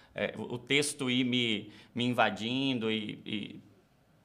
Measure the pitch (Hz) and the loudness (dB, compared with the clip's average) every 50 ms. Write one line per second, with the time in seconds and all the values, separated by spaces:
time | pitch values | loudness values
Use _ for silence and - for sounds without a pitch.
0 | - - - - 104 - - - - - 120 120 120 - 139 143 147 147 - - | -20 -12 -4 -2 -2 -2 -2 -6 -6 -6 -6 -8 -2 2 2 4 4 2 -2 -2
1 | 139 127 123 127 131 123 123 123 120 117 110 98 - - - - - - - - | -2 0 2 2 2 2 2 2 2 2 0 0 -2 -8 -14 -20 -20 -10 -4 -2
2 | 120 123 120 120 113 107 101 98 107 113 123 131 135 135 131 120 110 110 110 110 | 0 2 4 4 4 4 4 0 -2 -2 -2 0 0 0 0 0 0 0 0 0
3 | 104 107 107 - - - 113 107 - - - - - - - - _ _ _ _ | -2 -6 -8 -10 -8 -6 -6 -6 -6 -8 -12 -16 -18 -20 -20 -20 _ _ _ _
4 | _ _ _ _ _ | _ _ _ _ _